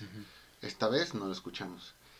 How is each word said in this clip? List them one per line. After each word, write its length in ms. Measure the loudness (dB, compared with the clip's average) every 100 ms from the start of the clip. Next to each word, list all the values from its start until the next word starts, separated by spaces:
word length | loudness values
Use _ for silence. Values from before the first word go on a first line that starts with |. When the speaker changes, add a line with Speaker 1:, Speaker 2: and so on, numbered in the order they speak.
Speaker 1:
Ujú. 220 | -12 -12 -14 -16 -20 -10 -8
Speaker 2:
Esta 200 | 2 6
vez 240 | 6 4
no 120 | 0 -2
lo 60 |
escuchamos. 640 | -2 -4 -6 -6 -8 -14 -18 -20